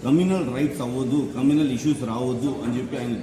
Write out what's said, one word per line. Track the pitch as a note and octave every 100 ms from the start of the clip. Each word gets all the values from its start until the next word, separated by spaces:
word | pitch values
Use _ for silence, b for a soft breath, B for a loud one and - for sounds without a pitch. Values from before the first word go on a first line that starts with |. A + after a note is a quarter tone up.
| A#2+
కమ్యూనల్ | D3+ F#3 F#3+ C#3 B2
రైట్స్ | D3 -
అవ్వద్దు, | B2 B2+ B2+ C#3+ B2+ B2
కమ్యూనల్ | C3+ D3+ D3+
ఇష్యూస్ | A#2+ C#3 C3+
రావద్దు | A#2+ A2+ B2+ A#2+ C#3 B2+ A#2
అని | A#2+
చెప్పి | B2+ C3+
ఆయన | B2 A2